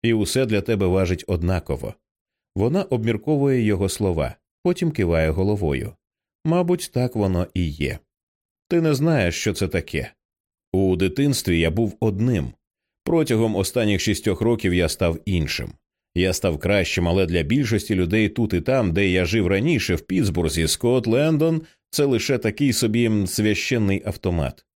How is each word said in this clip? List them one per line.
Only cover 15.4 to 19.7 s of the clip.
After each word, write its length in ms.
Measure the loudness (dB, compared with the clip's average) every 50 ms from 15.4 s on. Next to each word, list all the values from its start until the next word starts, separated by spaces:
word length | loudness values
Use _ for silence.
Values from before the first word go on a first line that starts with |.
| 0 -2 -4 -6 -8 -10 -14 -20 _ _ _ _ _ _ _
Я 180 | 0 0 0 0
став 260 | 0 -2 -2 -2 -2
кращим, 480 | -2 0 0 0 0 0 0 0 0 2
але 180 | 2 2 2
для 180 | 2 0 -2 0
більшості 520 | 0 0 0 0 0 0 -2 -2 0 0
людей 340 | 0 0 0 2 2 0 0
тут 240 | 0 -2 -2 0 -2
і 80 | -2
там, 300 | 0 0 0 0 0 0 0
де 160 | 0 2 2
я 160 | 2 2 2
жив 220 | 2 2 0 2 2
раніше, 480 | 2 2 2 2